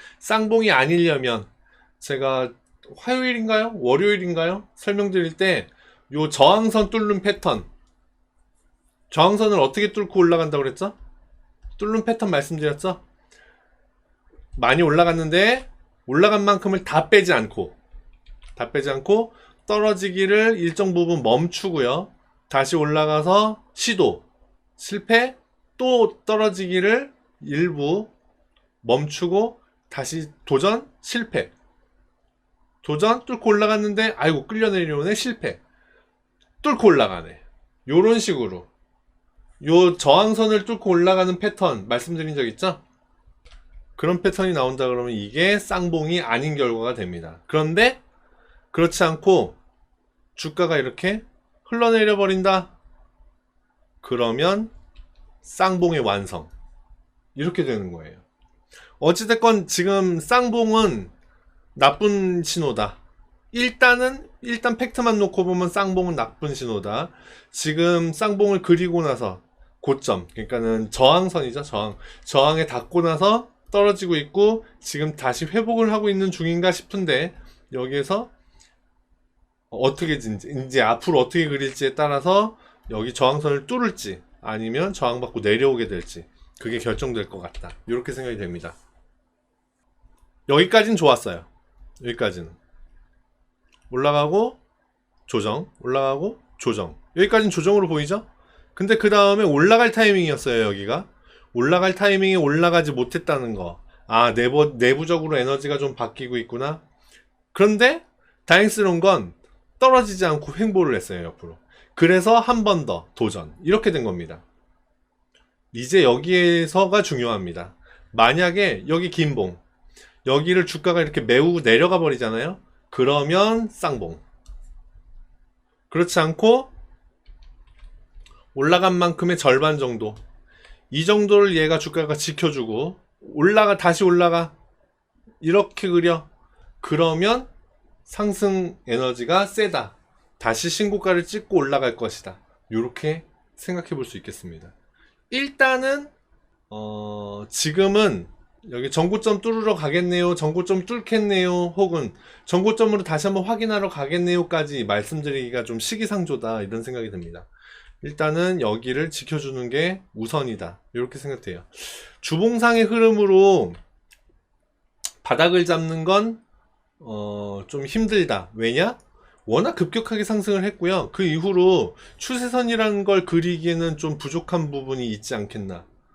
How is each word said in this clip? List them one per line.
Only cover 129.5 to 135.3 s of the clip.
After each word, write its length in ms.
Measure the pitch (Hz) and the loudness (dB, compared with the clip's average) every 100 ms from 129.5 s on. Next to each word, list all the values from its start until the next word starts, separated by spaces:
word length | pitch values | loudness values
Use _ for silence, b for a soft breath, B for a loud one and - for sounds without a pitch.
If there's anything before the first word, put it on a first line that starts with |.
| 131 156 151 | 4 2 0
정도, 380 | 127 117 107 107 - - _ b b b _ | -4 -4 -8 -10 -20 -20 _ b b b _
이 160 | 139 165 | -4 2
정도를 500 | 214 208 202 202 165 | 2 6 6 6 4
얘가 220 | 156 160 | 2 0
주가가 380 | 165 165 151 147 | -2 -4 -4 -4
지켜주고 840 | - 151 165 139 113 110 160 185 _ _ | -6 -2 -2 -2 -4 -4 -6 -10 _ _
올라가, 580 | - 151 175 214 208 196 | -14 2 4 6 4 4
다시 260 | 175 170 | 2 4
올라가, 520 | 190 175 175 170 165 - _ _ _ _ _ _ _ | 4 4 4 2 -2 -10 _ _ _ _ _ _ _